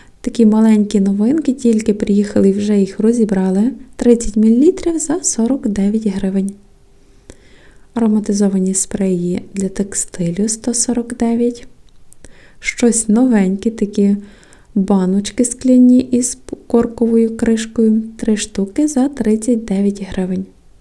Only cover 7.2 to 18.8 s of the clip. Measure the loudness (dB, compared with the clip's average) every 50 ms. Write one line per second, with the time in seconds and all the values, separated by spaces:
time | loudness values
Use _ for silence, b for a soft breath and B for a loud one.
7.2 | b b b b b b b b b b b b b b b 0 2 2 2 2
8.2 | 0 0 0 2 2 2 2 2 0 0 0 -2 -4 -4 -4 -2 -2 0 0 0
9.2 | 0 -2 -2 -4 -6 -8 -8 -6 -6 -4 -4 -4 -6 -4 -4 -8 -8 -8 -6 -6
10.2 | -4 -4 -2 -2 -2 -2 -4 -4 -4 -4 -4 -2 -2 -2 -2 -4 -4 -6 -4 -4
11.2 | -2 -2 0 0 0 0 -2 -4 -12 -20 -20 -20 -20 -20 -20 -20 -20 -20 -20 -20
12.2 | b b b b b b b b b -8 -4 0 2 2 2 2 0 0 2 2
13.2 | 2 4 2 2 2 0 0 -2 -4 -4 -4 -4 -4 -4 -2 0 0 0 0 -2
14.2 | B B B B B B B B B B B -2 0 2 2 2 2 2 0 -2
15.2 | -2 -4 -2 -2 -2 -2 -2 -4 0 4 6 6 6 6 6 4 2 2 0 -2
16.2 | -2 -2 -6 -10 -14 -16 -16 -16 -8 -2 0 0 0 0 -2 -2 -2 2 2 2
17.2 | 2 0 0 -2 0 0 0 0 -2 -4 -2 0 2 2 2 2 -2 -4 -10 -8
18.2 | -2 -2 -2 -2 -2 -6 -6 -6 -6 -4 -2 -2